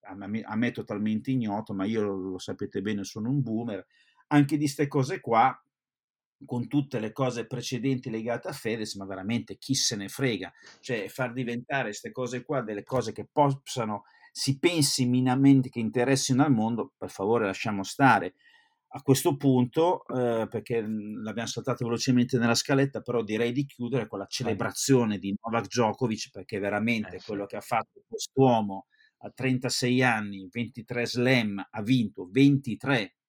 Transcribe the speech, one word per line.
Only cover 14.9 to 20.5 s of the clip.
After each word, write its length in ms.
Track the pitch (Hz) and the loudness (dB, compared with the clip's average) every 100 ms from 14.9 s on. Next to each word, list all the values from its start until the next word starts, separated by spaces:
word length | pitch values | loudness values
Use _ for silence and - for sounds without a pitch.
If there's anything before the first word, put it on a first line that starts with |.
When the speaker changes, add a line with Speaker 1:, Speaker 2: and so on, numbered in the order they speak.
| - 123 | 2 2
Speaker 1:
minimamente 600 | 123 127 127 139 135 131 | 4 2 6 8 8 6
che 100 | 120 | -2
interessino 640 | 110 127 120 139 - 127 | -2 0 2 2 4 4
al 80 | 151 | 4
mondo, 420 | 117 110 117 - _ | 4 2 -2 -6 _
per 120 | 92 | -12
favore 360 | - 98 117 104 | -4 0 2 2
lasciamo 380 | 95 113 104 | -2 -4 -4
stare. 500 | 95 - 139 107 82 _ _ _ _ _ _ - | -6 4 6 6 2 _ _ _ _ _ _ -10
A 60 | |
questo 360 | - 135 175 139 | 2 4 4 2
punto, 680 | 143 127 123 156 165 180 - | 4 4 2 2 2 0 -4
eh, 400 | 127 123 113 | -2 0 0
perché, 320 | 107 | -2